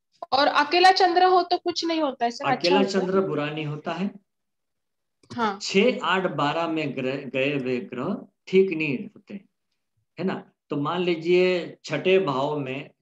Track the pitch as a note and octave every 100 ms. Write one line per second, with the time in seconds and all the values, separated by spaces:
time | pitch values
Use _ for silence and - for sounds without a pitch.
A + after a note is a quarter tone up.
0 | _ _ - C4 C#4+ - C#4+ F4 F#4 F#4+
1 | F#4 E4+ F#4 F#4 F4 F4+ F4 E4+ E4 D#4+
2 | D4 - A#3+ A#3 C#4 B3+ E3+ G3 F#3+ G3
3 | F3+ F#3+ E3 D3 D3 D#3 D3+ D3 - E3
4 | G3 - _ _ _ _ _ _ _ _
5 | _ _ - A#3+ A3 G3 - G3 A#3 G#3
6 | D#3+ F#3 F3 D3 C#3+ D#3 E3 D#3+ D3 B2
7 | B2+ C#3 A#2+ C3+ C3+ C#3+ B2+ B2 G#2 A#2+
8 | D3+ - - _ - F#3 F#3+ D#3+ D#3 B2
9 | G#2 - - G2+ - _ _ _ _ _
10 | _ - F#3 D3 - _ - D3 C#3+ E3+
11 | F3+ E3+ D#3+ F3+ F#3 F3+ D#3 - - D3+
12 | F3+ F#3+ F#3+ C3 C#3+ D3 C3 C3+ D3+ _